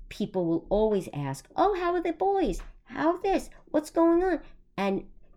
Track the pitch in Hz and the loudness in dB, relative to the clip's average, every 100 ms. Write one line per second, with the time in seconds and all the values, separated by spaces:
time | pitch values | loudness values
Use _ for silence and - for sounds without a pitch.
0 | - - 202 190 170 165 - 202 220 208 | -12 -6 -4 -2 0 0 0 2 2 0
1 | 170 143 139 135 - - 370 381 349 349 | -2 -6 -6 -8 -8 0 0 2 0 0
2 | 339 330 381 392 294 180 - - - 233 | -2 -2 0 2 0 -2 -8 -18 -14 -2
3 | 294 349 392 349 - - - 302 302 - | 0 0 0 0 -2 -16 -4 -2 0 2
4 | 330 339 370 339 - - - - 196 196 | 4 6 2 -2 -6 -20 -14 -4 -2 -2
5 | - - - | -6 -18 -20